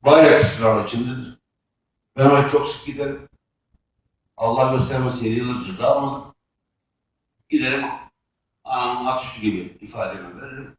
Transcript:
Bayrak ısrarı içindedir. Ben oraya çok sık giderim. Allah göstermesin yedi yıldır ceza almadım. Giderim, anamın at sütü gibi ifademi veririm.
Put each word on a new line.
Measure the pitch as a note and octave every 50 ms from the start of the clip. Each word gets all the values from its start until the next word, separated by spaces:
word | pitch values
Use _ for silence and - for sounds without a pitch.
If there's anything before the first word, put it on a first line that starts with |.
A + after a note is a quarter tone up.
| -
Bayrak | C#3 D3+ D#3+ D#3 C#3+ C3+ - -
ısrarı | - - A2+ A2+ A2 A2 G#2 G2
içindedir. | - - A#2 B2 B2 B2+ B2+ A#2+ - - _ _ _ _ _ _ _ _ _ _ _ _ _ _ _ _
Ben | B2+ C#3
oraya | C#3 C#3+ C#3 C#3+ -
çok | - C#3+ C#3+
sık | D3 - - -
giderim. | D3 D3 C#3 C#3 C#3 C#3 C3+ C#3 _ _ _ _ _ _ _ _ _ _ _ _ _ _ _ _ _ _ _ _ _ _
Allah | - A2+ A2+ A#2+ C3 C3 B2+ C3
göstermesin | C3 B2+ B2 C3+ B2+ B2+ B2 - - A#2
yedi | A2 A2+ A#2+
yıldır | B2 B2 B2 - -
ceza | F#2+ F#2+ - B2
almadım. | C3+ - C#3+ C#3 C3+ - C3 - - _ _ _ _ _ _ _ _ _ _ _ _ _ _ _ _ _ _ _ _ _ _ _ _
Giderim, | - D3 C3 B2+ C3+ C#3 C#3 C#3 - - - - _ _ _ _ _ _ _ _ _ _ _
anamın | - C3 B2+ B2+ B2 B2+ B2 A#2+
at | B2+ B2+ B2+
sütü | - - - A2+
gibi | G#2+ G#2 F#2 F2+ E2+ - - _
ifademi | G#2 G#2 - F#2+ F#2 - G2 F#2+ F#2 F2+ F2+ -
veririm. | - C3+ C3 C3+ C3+ - -